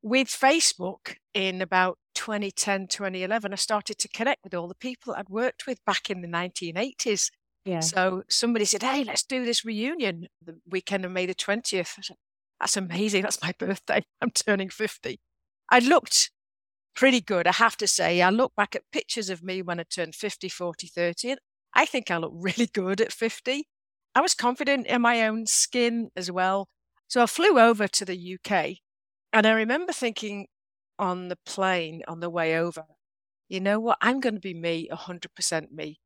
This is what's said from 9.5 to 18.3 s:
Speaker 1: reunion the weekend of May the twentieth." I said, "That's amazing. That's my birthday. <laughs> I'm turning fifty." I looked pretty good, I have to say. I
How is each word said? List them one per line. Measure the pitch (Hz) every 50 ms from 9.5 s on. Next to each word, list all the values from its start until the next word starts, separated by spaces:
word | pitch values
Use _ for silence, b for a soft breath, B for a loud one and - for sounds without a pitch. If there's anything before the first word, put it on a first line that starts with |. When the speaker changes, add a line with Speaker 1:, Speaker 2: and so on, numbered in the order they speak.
| 240 - -
Speaker 1:
reunion | 220 226 208 226 262 320 359 254 202 180 165 170 - _ _ _
the | 170 165 165 _
weekend | 175 175 185 - - 202 196 190
of | 180 185
May | 185 180
the | 180 185
twentieth." | - - - 202 233 - - - 185 170 - - -
I | 196
said, | - 180 _ _ _ _ _ _ _ _ _
"That's | - - - 208
amazing. | 190 180 170 175 208 214 202 190 190
That's | - - - -
my | 170 190 _
birthday. | - 185 196 - _ - - - 214 _ _
<laughs> | _ -
I'm | 233
turning | - - - - 208 196 190 190
fifty." | - - 214 208 - - - - - - _ _ _ _ _ _ _ _ _ -
I | - 247
looked | 240 262 - 320 - - - - - - _ _ _ _ _ _ _ _ _ _ _ _ _
pretty | - 247 269 254 247
good, | 180 - 208 180 170
I | 170 180
have | - 226 226 -
to | - 214
say. | 196 - - 170 165 175 175 180
I | 185